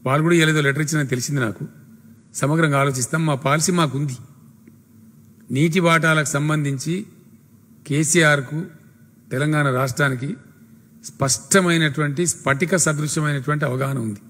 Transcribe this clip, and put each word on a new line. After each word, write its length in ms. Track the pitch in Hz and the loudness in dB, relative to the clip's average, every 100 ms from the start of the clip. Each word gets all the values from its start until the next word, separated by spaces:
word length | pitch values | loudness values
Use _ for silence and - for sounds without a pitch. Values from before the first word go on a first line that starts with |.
| 131 | 0
వాళ్ళు 160 | 139 | 0
కూడా 120 | 160 | 4
ఏదో 260 | 170 156 156 | 4 4 2
లెటర్ 220 | 143 139 | 0 0
ఇచ్చిందని 260 | 151 156 135 | 0 -2 -2
తెలిసింది 320 | 127 123 143 | -4 -2 -2
నాకు. 260 | 117 98 147 - - - - - _ | -2 -4 -10 -14 -20 -20 -20 -20 _
సమగ్రంగా 460 | - 135 156 160 139 | -4 -2 2 2 2
ఆలోచిస్తాం. 460 | 139 131 123 160 160 | 0 -2 -4 -2 -2
మా 80 | |
పాలసీ 380 | 139 139 151 156 | -2 0 0 0
మాకుంది. 440 | 175 156 131 143 123 - - - - - - _ - - - - - - | 0 0 -2 -6 -6 -16 -20 -20 -20 -20 -20 _ -20 -20 -20 -20 -20 -8
నీటి 300 | 127 165 165 | 0 2 2
వాటాలకు 460 | 170 165 160 156 147 | 4 4 4 2 0
సంబంధించి 800 | 143 147 151 143 135 151 180 214 - - - _ - - - - | -2 0 0 -2 -4 -4 -6 -8 -18 -20 -20 _ -20 -20 -20 -4
కేసీఆర్కు, 760 | 143 156 170 156 143 127 151 180 - - _ - - - | -2 2 4 4 4 0 -8 -8 -14 -20 _ -20 -20 -10
తెలంగాణ 400 | 127 147 156 143 | -4 0 0 0
రాష్ట్రానికి 680 | 127 135 123 143 131 135 220 - - - - - - | 0 -2 0 0 0 -6 -8 -14 -20 -20 -20 -20 -20
స్పష్టమైనటువంటి, 1200 | - - 135 - - 196 180 165 156 135 147 139 175 | -20 -4 -2 -2 2 2 4 2 2 0 -2 0 -2
స్ఫటిక 500 | - - 135 175 185 | -2 -2 0 0 0
సదృశ్యమైనటువంటి 880 | 160 147 151 160 151 143 123 147 | 0 0 -2 -2 -2 -2 -2 -2
అవగాహన 340 | 147 127 135 139 | -2 -2 -2 -2
ఉంది. 220 | 113 101 - | -4 -6 -14